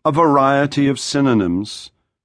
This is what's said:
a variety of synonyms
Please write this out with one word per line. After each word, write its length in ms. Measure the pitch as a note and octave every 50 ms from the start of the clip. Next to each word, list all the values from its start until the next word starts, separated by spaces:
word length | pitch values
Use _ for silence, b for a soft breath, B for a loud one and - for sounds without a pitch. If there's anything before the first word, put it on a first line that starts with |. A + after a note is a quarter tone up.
| -
a 80 | D#3
variety 760 | C#3 D#3 E3+ D3+ C#3+ C#3 C3+ C#3 C#3 C#3 C#3+ C#3+ - D3 C#3+ C#3
of 120 | C3+ -
synonyms 920 | - - - C#3+ C#3 C3+ A#2+ G#2+ F#2+ F2 F2 F#2 G#2 A2 - - - - _ _ _ _ _ _ _